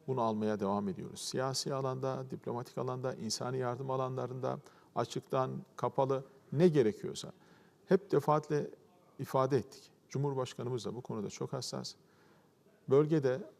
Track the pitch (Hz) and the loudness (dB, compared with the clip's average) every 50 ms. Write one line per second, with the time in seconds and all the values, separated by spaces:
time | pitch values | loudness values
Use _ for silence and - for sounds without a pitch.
0 | - - 131 127 117 113 110 107 107 107 107 101 104 98 101 104 104 101 90 - | -6 -4 -2 0 2 2 2 2 2 0 0 2 2 2 2 2 0 -2 -4 -4
1 | 90 - - - - - - 131 131 135 139 - - 151 143 135 135 131 131 131 | -8 -10 -10 -10 -8 -6 -2 -2 -2 0 -2 -2 -2 -2 -2 -2 -2 -2 -2 -2
2 | 131 135 131 131 131 131 - - - 123 117 120 127 - - - 131 127 127 127 | -2 -2 -2 -4 -6 -8 -10 -10 -6 -6 -6 -4 -6 -6 -6 -4 -4 -4 -4 -4
3 | 123 127 127 - 110 110 - - 123 123 131 131 127 123 123 120 135 135 131 131 | -4 -4 -4 -4 -4 -6 -4 -4 -4 -4 -2 -2 -2 -2 -2 -4 -4 -2 -2 0
4 | 131 127 131 127 123 123 131 131 123 127 131 147 - - - - - - _ - | 0 -2 -2 -4 -4 -4 -4 -4 -2 -2 -2 -4 -6 -14 -20 -20 -20 -6 _ -2
5 | 117 - - - - - - 135 131 131 131 131 - - - - - 123 - - | -2 -2 -2 -8 -6 -2 0 0 0 0 -2 -8 -10 -12 -8 -2 -2 0 2 2
6 | 135 131 135 131 135 - - - _ - - 135 175 185 151 147 120 107 101 - | 2 2 2 -2 -2 -8 -16 -20 _ -4 2 6 6 8 8 8 6 6 4 0
7 | - - - - - - - - - - - _ _ _ _ _ _ - 180 190 | -6 -8 -8 -8 -10 -12 -14 -16 -20 -20 -20 _ _ _ _ _ _ 2 2 2
8 | - - - 147 143 - 151 151 151 - 151 143 - - - - - _ _ _ | 2 2 2 2 4 4 2 2 2 0 -2 -2 -2 -4 -10 -16 -20 _ _ _
9 | _ _ _ - 139 - - 135 131 131 139 127 101 - - - - - _ _ | _ _ _ -12 -10 -2 2 2 2 4 4 2 2 0 -8 -20 -20 -20 _ _
10 | _ _ - 131 139 143 139 131 127 123 - - 123 120 127 120 98 98 101 117 | _ _ -4 -2 -2 0 0 -2 -4 -4 -4 -8 -6 -4 -4 -4 -4 -6 -8 -8
11 | 123 - 120 110 101 104 - - - 139 - 131 127 - - 131 127 - - - | -8 -8 -6 -6 -6 -6 -6 -6 -6 -6 -6 -6 -6 -6 -8 -8 -8 -8 -12 -14
12 | _ _ _ _ _ _ _ _ _ _ _ _ _ _ _ _ _ - 127 139 | _ _ _ _ _ _ _ _ _ _ _ _ _ _ _ _ _ 4 6 6
13 | 156 151 165 156 135 131 127 135 - - - _ | 6 6 4 4 4 2 0 0 -4 -10 -16 _